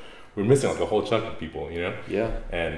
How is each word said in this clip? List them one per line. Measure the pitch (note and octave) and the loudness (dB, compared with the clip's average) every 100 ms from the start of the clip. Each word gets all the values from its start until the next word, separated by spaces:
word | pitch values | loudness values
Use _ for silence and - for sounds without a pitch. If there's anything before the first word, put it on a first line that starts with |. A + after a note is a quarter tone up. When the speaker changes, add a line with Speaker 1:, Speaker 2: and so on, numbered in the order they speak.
| - - - - | -12 -16 -10 0
Speaker 1:
we're | |
missing, | G#2 C#3 G#2+ | 6 6 6
like, | - | 0
a | F2 | 2
whole | G#2+ | 2
chunk | - A2+ | 4 0
of | F2 D#2+ | 0 -6
people, | D#2+ D#2 D2+ | -6 -6 -6
you | E2+ | -4
know? | F2+ - - | -4 -4 -4
Speaker 2:
Yeah. | F#2 A2+ - - | -2 0 -2 -4
Speaker 1:
And, | F2 D#2+ | -2 -2